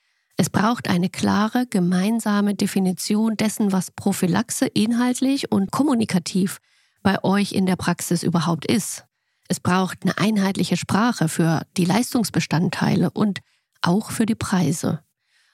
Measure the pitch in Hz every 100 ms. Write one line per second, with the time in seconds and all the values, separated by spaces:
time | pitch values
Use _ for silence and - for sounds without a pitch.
0 | _ _ _ - 165 185 214 240 - 180
1 | 180 - 202 196 214 247 247 196 175 180
2 | 196 226 220 202 202 196 202 - 185 180
3 | - 208 226 214 220 - 208 190 - -
4 | - 196 185 170 240 - 254 - 220 233
5 | 247 247 262 277 - 208 196 - 285 240
6 | 220 180 - 190 180 - _ _ _ _
7 | 196 190 - 196 202 - 185 180 - 170
8 | - 175 - 170 156 165 - 233 - -
9 | - _ _ _ - 180 - 180 185 -
10 | 185 - 202 214 196 190 180 175 - 190
11 | 240 226 160 - 165 165 - - 175 196
12 | 247 262 208 - - 151 185 - 151 156
13 | 180 - 208 185 - _ _ _ - 185
14 | - - 214 220 - 185 165 170 - 160
15 | _ _ _ _ _